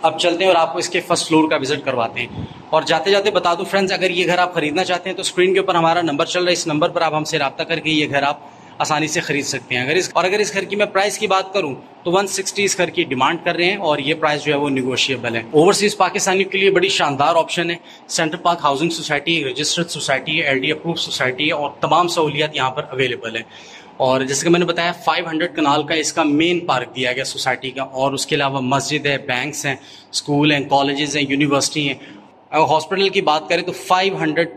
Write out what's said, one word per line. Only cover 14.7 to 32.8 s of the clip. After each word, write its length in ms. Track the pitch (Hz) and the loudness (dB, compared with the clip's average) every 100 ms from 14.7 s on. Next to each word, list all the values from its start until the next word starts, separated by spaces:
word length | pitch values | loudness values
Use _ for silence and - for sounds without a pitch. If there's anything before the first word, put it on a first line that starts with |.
negotiable 680 | 135 127 123 - 127 120 113 | -2 -2 -2 -2 -2 -2 -4
है। 80 | 113 | 0
Overseas 400 | 156 170 196 202 202 | 4 6 6 2 2
पाकिस्तानियों 540 | 185 196 196 190 190 | 0 2 0 0 0
के 80 | 190 | 2
लिए 120 | 196 | 4
बड़ी 180 | 180 175 | 4 2
शानदार 440 | - 160 135 147 170 | 2 0 2 2 4
option 340 | 160 - 170 | 2 -2 -4
है। 80 | 170 - - - | -4 -10 -20 -8
सेंटर 280 | - 160 170 | -2 -2 0
Park 200 | 175 170 | 0 2
Housing 280 | 151 139 165 | 0 2 0
Society 440 | 165 151 147 156 165 | -2 -2 -2 0 0
एक 100 | 139 | 0
Registered 400 | 127 147 - 170 | -2 -2 -2 -4
Society 480 | 151 139 131 131 160 | -4 -2 -2 0 -2
है, 60 | 151 | 0
एलडी 240 | 135 143 | 0 0
अप्रूव 240 | 147 165 165 | -2 -4 -6
सोसाइटी 480 | - - 127 127 151 | -6 -2 -2 0 -2
है 60 | |
और 240 | 156 143 - | -2 -4 -4
तमाम 260 | 151 156 180 | 2 2 2
सहूलियात 480 | 175 156 143 151 147 | 2 0 0 -2 0
यहाँ 140 | 131 | -2
पर 180 | 127 - | -2 -8
available 440 | 131 127 117 113 110 | -2 -2 -2 -6 -8
है। 80 | 113 - - - - - | -10 -18 -20 -20 -20 -2
और 240 | 131 131 | 2 2
जैसे 200 | 131 139 | 0 -2
कि 60 | 175 | 2
मैंने 160 | 175 175 | 2 2
बताया 260 | 170 170 | 0 -2
five 340 | 175 - 160 170 | -2 0 0 -2
hundred 260 | 160 175 | -2 -2
canal 300 | - 147 147 | 0 2 2
का 100 | 143 160 | 0 -2
इसका 280 | 147 - | -2 0
main 340 | 156 147 165 175 - | 2 2 2 0 0
park 240 | 131 120 | -2 -2
दिया 180 | 123 127 | -4 -4
गया 120 | 127 135 | -2 -6
society 440 | 131 131 123 135 | -4 -2 -2 -4
का 120 | 127 | -8
और 320 | 135 131 135 | -8 -2 -2
उसके 200 | 135 - | -2 -2
अलावा 260 | 151 139 139 | 0 0 -2
मस्जिद 440 | 127 135 131 151 139 | 0 0 0 -2 -2
है, 100 | 135 | -2
banks 460 | - 123 143 147 143 | -2 -4 -4 -6 -6
हैं, 120 | 131 - - - | -6 -10 -20 -10
school 380 | - - 143 151 | -8 -2 2 4
हैं, 140 | 147 131 | 2 2
colleges 480 | 139 139 139 147 143 | 2 2 0 -2 -2
हैं, 60 | |
university 640 | 143 139 147 139 135 156 143 | 0 0 2 2 0 -2 -4
हैं। 140 | 131 - - - - - | -6 -12 -20 -20 -20 -4
अगर 120 | 151 | 0
hospital 440 | 151 156 | 2 2